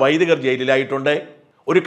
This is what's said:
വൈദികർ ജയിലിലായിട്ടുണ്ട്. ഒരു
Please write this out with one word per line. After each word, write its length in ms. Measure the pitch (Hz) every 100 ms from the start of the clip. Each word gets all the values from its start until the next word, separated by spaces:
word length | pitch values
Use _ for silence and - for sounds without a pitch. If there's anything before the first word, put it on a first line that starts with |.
വൈദികർ 360 | 135 160 175 156
ജയിലിലായിട്ടുണ്ട്. 680 | 127 127 131 135 135 139 139 147 - - _ _ -
ഒരു 100 | 175